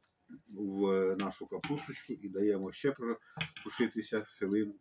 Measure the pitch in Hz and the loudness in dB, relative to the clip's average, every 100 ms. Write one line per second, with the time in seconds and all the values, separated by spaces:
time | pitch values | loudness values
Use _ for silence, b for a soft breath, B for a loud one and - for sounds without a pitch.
0 | _ _ _ - - 101 101 98 98 95 | _ _ _ -18 -14 -6 -2 2 4 6
1 | 95 95 98 - - 92 - 147 - 135 | 4 2 -2 -4 -8 -6 -2 -4 -4 -12
2 | - 98 98 95 104 98 95 - 139 - | -8 -8 -6 2 4 4 0 0 0 0
3 | 117 113 - - - - 104 - 117 113 | -2 -4 -6 -8 -8 -8 -8 2 2 2
4 | 101 110 104 - 95 104 104 101 | -2 -2 -4 -4 2 2 2 -4